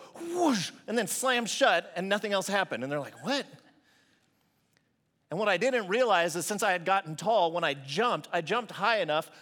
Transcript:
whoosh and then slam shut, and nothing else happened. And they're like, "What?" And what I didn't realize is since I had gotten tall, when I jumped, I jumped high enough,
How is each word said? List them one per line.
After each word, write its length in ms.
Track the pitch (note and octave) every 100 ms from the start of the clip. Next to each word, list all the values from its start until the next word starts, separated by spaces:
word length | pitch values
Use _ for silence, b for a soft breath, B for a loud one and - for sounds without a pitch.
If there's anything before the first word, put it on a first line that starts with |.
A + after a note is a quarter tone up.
| B -
whoosh 560 | E4+ F4 E4 A3 D3+ - -
and 100 | A3+
then 80 | G3+
slam 400 | - C4 A#3+ A3+
shut, 460 | - C4 E3+ -
and 140 | F3 F#3+
nothing 240 | G3+ G#3
else 160 | G3 F3+
happened. 340 | G3+ F#3 A2+
And 80 | C3
they're 80 | D3
like, 260 | B2+ -
"What?" 220 | E3+ C#4 - - _ _ b b b b b _ _ _ _ _ _ _ _ _ _
And 80 | E3
what 100 | G#3+
I 100 | F3+
didn't 300 | B3 B3 F#3
realize 460 | A3 B3 F3+ E3+
is 120 | E3 D#3+
since 160 | G#3
I 80 | G#3+
had 120 | F3+
gotten 300 | F3 G3 F#3+
tall, 380 | D#3 F3+ A3+ E3+
when 100 | E3+
I 120 | E3
jumped, 540 | C#3+ C3+ D3 A#3+ E3 -
I 80 | F3
jumped 320 | D3+ A3+ A3+
high 280 | - G#3 A3
enough, 300 | D#3 D3+ - B